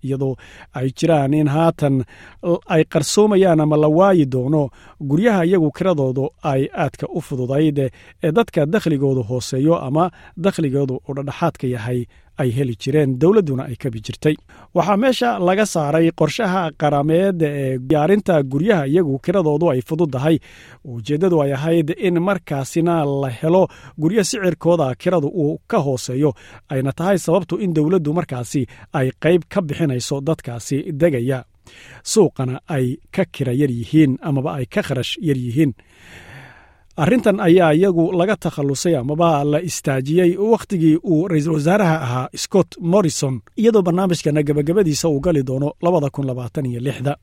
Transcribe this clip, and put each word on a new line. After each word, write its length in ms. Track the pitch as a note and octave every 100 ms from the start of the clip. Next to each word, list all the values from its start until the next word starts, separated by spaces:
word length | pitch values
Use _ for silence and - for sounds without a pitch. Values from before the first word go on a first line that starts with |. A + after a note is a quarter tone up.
iyadoo 320 | C3 C3+ C3+ B2+ - - -
ay 140 | - C3 -
jiraan 360 | D#3+ D#3+ C3+
in 140 | D3+ D3
haatan 580 | C#3+ E3 D#3+ D3 C3+ A#2+ - - -
l-, 180 | F#3 E3+ -
ay 160 | E3+ D#3+
qarsoomayaan 680 | E3+ D3+ - G#3+ G3+ F#3+ D#3+
ama 180 | D3+ D3+
la 100 | D3+
waayi 380 | D#3 G3 F#3 C#3
doono 440 | B2+ B2+ D#3 C#3 - - - D3
guryaha 340 | D3 A#3 G3+ E3+
iyagu 260 | F#3+ D3+
kiradoodu 580 | - F#3 E3 C3+ B2+ C3+ _
ay 260 | D#3 C3+ C#3
aadka 340 | - D3 - -
u 120 | F4
fududayd 560 | - C3+ B2 C3+ D#3 C#3+ C3 - - -
ee 80 | E3
dadka 340 | D#3+ A#3 - D3
dakhligoodu 580 | G#3+ - D3 C#3 C3
hooseeyo 520 | G#2+ B2+ - C3 D3 E3
ama 360 | C3 C#3+ F3 - - -
dakhligoodu 580 | F3+ F#3 D#3 C3+ C#3 B2+
uu 180 | -
dhexdhexaadka 540 | C#3 C#3 C3+ E3+ - C3
yahay 380 | B2 A2 B2 A#2+ _ _ _
ay 120 | C3 A#2
heli 200 | C#3 A2+
jireen, 400 | - D3 C#3+ B2+
dowladduna 440 | D#3 A3 E3+ B2+
ay 120 | C3+ A#2+
kabi 240 | C#3+ A2+
jirtay. 360 | - - D3+ D#3 _ - -
Waxaa 240 | F3+ E3+ G3+
meesha 420 | C4 B3 A#3+ G#3
laga 260 | F3+ F#3+ G#3+
saaray 460 | F3 D3 D#3 E3
qorshaha 600 | - D#3 - G#3+ F#3 E3 -
qarameed 640 | D3+ C#3+ D3 D#3+ G3 F3+
ee 340 | D#3 C#3+ C3+ C3 B2+
diyaarinta 540 | D#3 D#3 G#3 G3 E3
guryaha 440 | C3+ C#3 F#3 G3+ C3+
iyagu 320 | D#3+ E3 C3+
kiradoodu 500 | - F#3+ D#3+ D3 E3
ay 120 | B2+
fududdahay. 580 | - D#3+ E3+ C3 C#3+ E3 - - - - -
Ujeeddadu 560 | A#2+ G#2+ D3 F#3 E3
ay 100 | C#3
ahayd 360 | C3+ D#3 E3+ D3+ F3
in 220 | G3+ F3
markaasina 840 | F3 F3 - C#3+ C3 E3+ E3 E3+ C#3+ C#3
la 80 | C#3
helo 380 | A#2 D#3+ F3+ F3+ - - -
guryo 240 | D#3 A3
sicirkooda 720 | F#3+ A#3 F#3 D#3+ D#3+ F3 C3+ B2
kiradu 320 | - F3+ C#3+
uu 320 | F#3 D3 D#3+ _
ka 100 | A3+
hooseeyo, 540 | C#3+ B2+ - B2+ D3 - - - _
ayna 220 | C3+ C3+
tahay 260 | - E3+ G3
sababtu 400 | - F3 F3 E3+
in 140 | G3+
dowladdu 400 | D#3+ D3+ F#3+ D3
markaasi 480 | D3+ E3 B2+ A#2+ C3 B2 - -
ay 180 | D#3 C3 -
qayb 220 | D3+ F3 -
ka 100 | G3
bixinayso 600 | E3 C#3 E3 B2+ - C#3
dadkaasi 560 | C#3 D#3+ - A#2+ - C#3 E3+ D3
degaya. 420 | E3+ C3+ A#2+ C3 - _ - - - -
Suuqana 520 | - A3 E3+ - B2+ B2+ _
ay 180 | D3+ B2+ B2 _
ka 120 | - F#3
kira 280 | - B2
yar 180 | B2 D3
yihiin 460 | A#2+ A#2 D#3 D3+ C3
amaba 320 | E3+ C#3 C3+
ay 120 | D#3+ B2+
ka 160 | -
kharash 360 | - C3 A#2+ -
yar 160 | F#3 C#3
yihiin. 360 | B2 A#2 D#3 A2 _ _ - - - - - - _ _ _ -
Arrintan 420 | D#3+ B3 A3+ G3
ayaa 320 | F#3 F3+ E3+
iyagu 380 | D#3 G3 E3+ E3
laga 240 | F#3 F#3 G#3+
takhalusay 600 | F3 D#3 C#3+ C3+ F3+ D#3+
amaba 480 | A#2+ D3 E3+ D3+
la 160 | D3 D3
istaajiyey 720 | F3 - - C3+ C3 E3 F3+ F#3
wakhtigii 600 | G#3 A3+ - F#3+ D#3+ D#3
uu 240 | - D#3 F#3+
ra'iisul 260 | D#3+ D3
wasaaraha 420 | D#3 C#3+ G3+ F#3 D#3+
ahaa 260 | C3 B2 C3 -
Scott 400 | - G3 - -
Morrison, 600 | E3+ F#3+ F3 - C#3+ B2+ - -
iyadoo 240 | A3 A3
barnaamijkana 600 | F3+ E3+ F#3+ E3 - D3
gabagabadiisa 640 | D3 D3 D3 F3+ F#3 C#3+ E3+
uu 100 | C#3+
gali 240 | D#3 D#3
doono 260 | C3 C3 C#3+ -
labada 280 | E3+ F3 C#3+
kun 180 | - C#3
labaatan 380 | B2+ A#2+ - C3+
iyo 140 | A#2+
lixda. 360 | B2+ C3+ B2+ D3